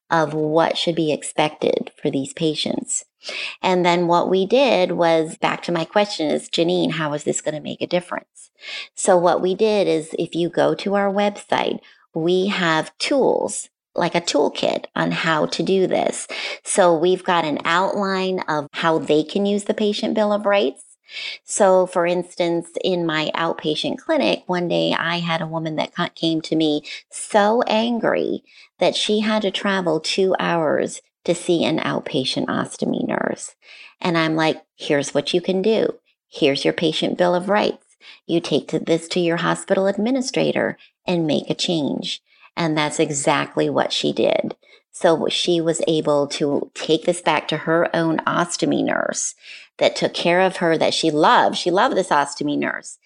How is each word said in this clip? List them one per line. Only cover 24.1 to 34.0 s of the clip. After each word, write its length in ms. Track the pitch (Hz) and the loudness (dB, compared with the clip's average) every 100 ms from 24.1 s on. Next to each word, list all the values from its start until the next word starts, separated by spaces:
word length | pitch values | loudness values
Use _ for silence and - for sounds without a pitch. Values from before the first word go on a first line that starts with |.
| 311 214 185 - | 0 2 0 -2
one 220 | 180 175 | -4 0
day 240 | 170 165 | 0 0
I 260 | - 165 175 | 0 -2 -2
had 220 | 170 165 | -2 -4
a 60 | 160 | -4
woman 300 | 160 160 151 | -6 -4 -4
that 180 | - | -4
ca-, 140 | - 170 | -4 -6
came 260 | - 165 160 | -2 -2 -2
to 140 | - 160 | 0 0
me 260 | 160 147 - - - | 2 0 -4 -14 -16
so 520 | - - 214 202 233 - | -14 0 2 4 2 2
angry 720 | 220 233 233 - 82 71 - - - - - | 0 0 0 0 0 -2 -4 -10 -20 -20 -2
that 160 | 175 - | -2 0
she 240 | - 214 | 0 0
had 220 | 214 214 | 2 0
to 100 | 196 | 0
travel 480 | - 202 190 175 156 | -2 -2 0 0 -2
two 340 | - - 190 - | -2 0 2 2
hours 600 | 175 170 151 135 - - - _ | 0 0 2 0 -2 -6 -18 _
to 100 | - | -4
see 300 | 170 - 170 | -2 0 2
an 140 | 110 160 | 2 0
outpatient 680 | - 147 - 143 127 143 127 | -2 -4 -4 -4 -2 -2 -2
ostomy 600 | 131 127 - - - - | -2 -4 -4 -4 -2 -2
nurse. 480 | - - - - - - - - _ | -2 -2 -4 -10 -20 -20 -20 -20 _